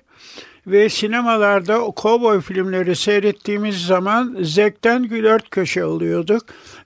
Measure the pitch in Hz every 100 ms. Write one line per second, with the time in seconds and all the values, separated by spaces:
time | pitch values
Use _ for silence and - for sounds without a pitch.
0 | _ _ - - - _ - 196 214 -
1 | 214 233 233 226 202 202 180 226 226 -
2 | 214 233 240 202 - 185 190 185 180 175
3 | 208 208 202 202 - 208 214 196 175 185
4 | 190 226 247 220 165 165 208 202 226 247
5 | 240 226 214 220 - - 180 180 165 160
6 | 170 170 165 226 - - - -